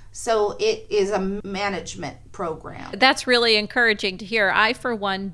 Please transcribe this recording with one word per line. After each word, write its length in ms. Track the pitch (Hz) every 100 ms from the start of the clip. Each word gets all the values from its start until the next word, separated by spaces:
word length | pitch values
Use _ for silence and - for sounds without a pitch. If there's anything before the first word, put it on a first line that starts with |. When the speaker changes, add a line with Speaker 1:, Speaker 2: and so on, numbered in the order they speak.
| -
Speaker 1:
So 440 | - 233 220 208 -
it 280 | 220 - -
is 200 | 208 196
a 300 | 202 190 202 196
management 880 | 190 202 180 - - 151 - -
program. 580 | - 170 156 - - - 202
Speaker 2:
That's 300 | 262 302 -
really 280 | 240 233 214
encouraging 640 | 208 254 233 208 202 185
to 80 | 190
hear. 260 | 226 196
I, 200 | 185 220
for 200 | 247 254
one, 360 | 226 202 190 196